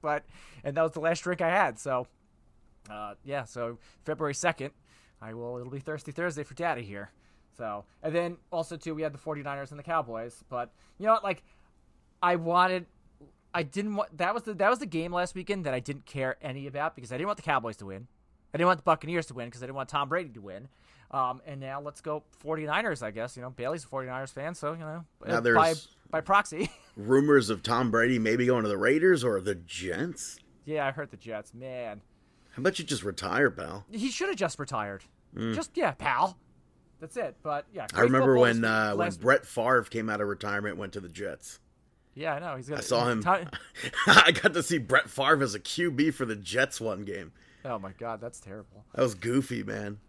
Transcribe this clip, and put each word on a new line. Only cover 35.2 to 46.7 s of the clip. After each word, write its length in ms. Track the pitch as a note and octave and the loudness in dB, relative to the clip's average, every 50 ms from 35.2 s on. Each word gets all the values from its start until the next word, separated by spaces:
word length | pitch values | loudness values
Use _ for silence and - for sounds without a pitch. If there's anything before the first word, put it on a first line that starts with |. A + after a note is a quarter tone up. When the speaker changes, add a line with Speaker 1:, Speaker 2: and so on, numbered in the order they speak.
| _ _ - | _ _ -8
Speaker 2:
Mm. 180 | - A2 A#2 A2 | -6 -4 -2 -2
Speaker 1:
Just, 180 | - E4 - _ | -4 -4 -6 _
yeah, 140 | E4+ - F#3 C3+ | -2 0 0 -2
pal. 460 | _ - D3 C3 B2 E3 F#3+ F#3 - _ _ _ _ _ _ _ _ _ _ _ _ | _ -2 0 2 2 2 0 -2 -8 _ _ _ _ _ _ _ _ _ _ _ _
That's 160 | D#3+ D3+ - | -18 -12 -8
it. 180 | B3+ A3 C#3+ - _ _ | -6 -6 -6 -8 _ _
But, 240 | D#3 D3 C#3+ - _ - | -6 -6 -6 -6 _ -12
yeah, 120 | F3+ A#2 G2+ - | -12 -10 -6 2
Speaker 2:
I 40 | |
Speaker 1:
great 60 | - A2+ | 4 6
Speaker 2:
remember 300 | B2 C3 C3 C3 C3+ C3 | 6 6 6 8 8 8
Speaker 1:
football 60 | B2 B2 | 8 8
Speaker 2:
when, 180 | A#2+ A#2 A#2 | 8 6 4
Speaker 1:
this 100 | A2+ A2 | 4 2
Speaker 2:
uh, 180 | A2 A2 G#2+ G#2+ | 4 4 2 2
when 80 | G2+ G2+ | 2 0
Speaker 1:
last 220 | G#2 - - E2+ | 0 -2 -2 0
Speaker 2:
Brett 260 | F#2+ B2 C3+ C#3 - | 4 6 6 4 4
Favre 360 | - - A#2+ A2+ B2 C3 B2 G#2+ | -2 -4 0 2 4 4 4 4
came 260 | - - A2+ A2 A2 | 2 -6 -4 -2 -2
out 120 | G#2+ G#2 | -2 -2
of 80 | G#2 G2+ | -2 -2
retirement, 480 | G2+ F#2 - G#2 G2+ G2+ G#2 G#2 F2 | -4 -4 -4 -4 -2 -2 -2 -4 -6
went 160 | F2 G#2 F#2+ F2+ | -6 -8 -8 -8
to 80 | G#2 | -10
the 80 | F#2 F2 | -12 -12
Jets. 500 | D#2+ E2 G2+ F#2 D2 - - - - - _ _ _ _ _ _ _ _ _ _ _ | -12 -8 -8 -8 -8 -10 -12 -18 -18 -20 _ _ _ _ _ _ _ _ _ _ _
Speaker 1:
Yeah, 200 | C3+ D3+ E3 D3 | -8 -6 -4 -4
I 40 | C#3+ | -4
know. 160 | E3+ F3 C#3+ | -6 -8 -8
He's 120 | B2+ B2 C3 | -8 -8 -8
gonna, 100 | D3 C3+ | -6 -6
Speaker 2:
I 60 | - | -2
saw 240 | - B2+ A#2 A#2+ B2 | 2 2 2 4 2
him. 120 | A#2+ A2 | 2 0
Speaker 1:
Tom 280 | G#2 - F#3+ F#3+ F3 - - - - - _ - | 2 2 2 2 0 -6 -12 -14 -14 -14 _ -10
Speaker 2:
<laughs> 280 | - - - - - | -10 -6 -2 0 6
I 240 | - G3 - F3 D#3+ | 8 10 10 10 8
got 240 | E3+ - - G#3 D3+ | 6 6 2 2 2
to 80 | E3+ D3 | 2 0
see 160 | - F3 D#3 | 0 0 -2
Brett 320 | A#2+ - C3 C#3 - - | 0 4 4 4 4 2
Favre 320 | - - C3+ C#3 D#3+ C#3+ C#3 | -4 -2 4 4 6 6 4
as 120 | A#2+ G2+ | 0 -2
a 40 | G#2+ | -6
Q 300 | - - - - F3 F3 | -8 -6 -2 -2 -2 0
B 220 | C#3+ B2 D3 D#3+ C#3 | 2 2 2 0 2
for 120 | - C3+ | -2 -4
the 120 | A#2 A2 | -4 -4
Jets 440 | G2+ G2 E2 F#2+ B2 C3+ - | -8 -6 -4 2 2 2 2